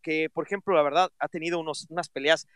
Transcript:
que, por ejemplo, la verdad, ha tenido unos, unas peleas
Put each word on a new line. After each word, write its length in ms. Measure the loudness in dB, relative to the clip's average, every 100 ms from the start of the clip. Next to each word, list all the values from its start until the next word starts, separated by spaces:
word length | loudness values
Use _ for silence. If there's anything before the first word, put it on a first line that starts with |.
que, 300 | -4 -2 -2
por 160 | -4 -6
ejemplo, 260 | -6 0
la 80 | 2
verdad, 280 | 4 2 0 0
ha 100 | -6
tenido 300 | -6 -4 -4
unos, 260 | -4 -8 -8
unas 180 | -8 -8
peleas 380 | -2 2 2 0